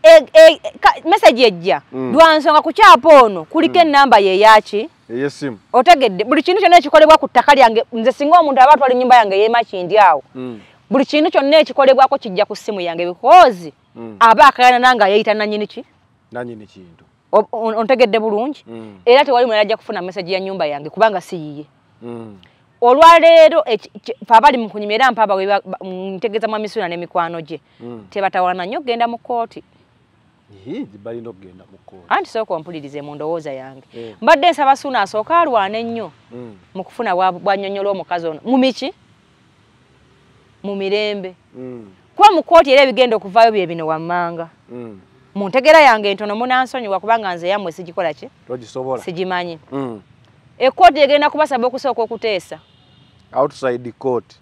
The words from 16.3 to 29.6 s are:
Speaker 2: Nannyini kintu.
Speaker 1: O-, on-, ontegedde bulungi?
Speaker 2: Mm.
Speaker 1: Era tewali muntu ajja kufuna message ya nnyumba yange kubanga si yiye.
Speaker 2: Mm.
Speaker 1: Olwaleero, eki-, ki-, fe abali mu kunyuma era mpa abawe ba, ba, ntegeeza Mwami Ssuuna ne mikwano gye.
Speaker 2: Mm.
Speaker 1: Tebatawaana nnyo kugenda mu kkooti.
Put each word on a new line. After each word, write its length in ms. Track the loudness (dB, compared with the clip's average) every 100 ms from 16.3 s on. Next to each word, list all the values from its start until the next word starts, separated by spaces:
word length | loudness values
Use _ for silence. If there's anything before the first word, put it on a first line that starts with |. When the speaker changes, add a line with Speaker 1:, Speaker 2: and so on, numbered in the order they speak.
Speaker 2:
Nannyini 340 | -14 -14 -16 -20
kintu. 360 | _ -20 _ _ _ _
Speaker 1:
O-, 140 | -2 -2
on-, 240 | -6 -6 -6
ontegedde 440 | -2 0 2 0
bulungi? 440 | -4 -4 -6 -10 _
Speaker 2:
Mm. 320 | -18 -18 -8 2
Speaker 1:
Era 200 | 2 2
tewali 200 | 0 0
muntu 140 | -2
ajja 180 | -2 -4
kufuna 240 | -8 -12
message 300 | -10 -12 -8
ya 60 | -8
nnyumba 260 | -8 -8 -8
yange 240 | -8 -12
kubanga 320 | -2 -2 -2
si 140 | -12 -16
yiye. 300 | -14 -18 -20 _ _ _
Speaker 2:
Mm. 360 | -18 -18 -18 -20 _ _ _ _
Speaker 1:
Olwaleero, 800 | 0 6 6 6 6 6 6 4 -4
eki-, 340 | -6 -8 -20
ki-, 160 | -16 -16 0
fe 60 | 4
abali 220 | 4 0
mu 120 | -6
kunyuma 240 | -10 -6
era 180 | -2 -2
mpa 120 | -2
abawe 240 | -2 -2 -2
ba, 140 | -4 -6
ba, 120 | -14 -14
ntegeeza 600 | -12 -12 -8 -8 -6 -6
Mwami 200 | -6 -8
Ssuuna 200 | -8 -8
ne 100 | -10
mikwano 440 | -8 -6 -6 -8
gye. 180 | -14 -18 _ _
Speaker 2:
Mm. 280 | -20 -20 -14
Speaker 1:
Tebatawaana 560 | -8 -6 -4 -4 -4 -8
nnyo 140 | -10
kugenda 280 | -8 -6 -6
mu 100 | -6
kkooti. 460 | _ -10 -10 -14